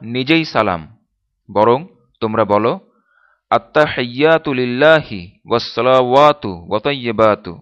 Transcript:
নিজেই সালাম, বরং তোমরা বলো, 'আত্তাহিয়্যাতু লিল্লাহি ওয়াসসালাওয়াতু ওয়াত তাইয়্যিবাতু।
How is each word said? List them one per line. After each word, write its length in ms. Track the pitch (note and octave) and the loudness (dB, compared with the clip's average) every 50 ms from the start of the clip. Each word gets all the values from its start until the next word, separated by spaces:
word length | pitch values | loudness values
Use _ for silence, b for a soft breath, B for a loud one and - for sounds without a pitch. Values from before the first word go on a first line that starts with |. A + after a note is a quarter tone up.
নিজেই 440 | - A2+ A#2+ B2+ C3 C3 E3 E3 D#3+ | -12 -8 -6 -4 -2 0 0 0 0
সালাম, 520 | - - B2 A2 G2+ F2+ E2 D#2 D2+ - _ _ _ _ _ _ _ _ _ _ - | 0 -2 -2 0 0 -2 -4 -6 -12 -20 _ _ _ _ _ _ _ _ _ _ -6
বরং 360 | G2 G2 G#2+ A#2 A#2+ C#3 F3 F#3+ _ _ _ _ _ - | -2 0 2 2 2 0 -2 -8 _ _ _ _ _ -8
তোমরা 240 | A#2 A2 G#2+ A2+ A2 | -6 -4 -2 0 0
বলো, 340 | G2 G2+ G#2 A2 A#2+ E3+ G3 - _ _ _ _ _ _ _ _ _ _ _ _ - | 2 2 2 2 0 -2 -4 -8 _ _ _ _ _ _ _ _ _ _ _ _ -2
'আত্তাহিয়্যাতু 1040 | A2+ A#2 - - - D#3 D3+ D3 - C#3+ B2+ A#2+ A#2+ B2+ D3 D#3+ E3 D#3 - D3+ C3+ | -2 -2 -2 -2 0 0 0 0 0 -4 -6 -6 -2 0 2 2 2 2 0 -2 -4
লিল্লাহি 880 | B2 B2+ B2 B2 B2+ D3 D#3 D#3+ D#3 C#3+ - A2+ F#2+ F2 G2+ - _ _ - | -2 -2 -2 -2 2 4 4 4 4 2 -2 -10 -12 -12 -14 -18 _ _ -4
ওয়াসসালাওয়াতু 1160 | A2+ A#2+ - - - A#2 A#2 B2+ C3 C3 B2+ B2 B2+ C#3 D3 D3 D3 - - G#2 F#2 E2+ E2+ - | -4 -4 -4 -4 -6 -2 0 2 2 2 2 2 4 4 4 4 4 0 -4 -10 -10 -10 -8 -6
ওয়াত 140 | G2+ A2 - | -4 -4 -2
তাইয়্যিবাতু। 760 | C#3+ C#3+ C3+ A#2+ A#2 A2+ G#2 A2 G#2+ G#2 G2+ - F#2 E2+ - | -4 -4 -4 -4 -4 0 2 2 2 2 0 -4 -10 -16 -16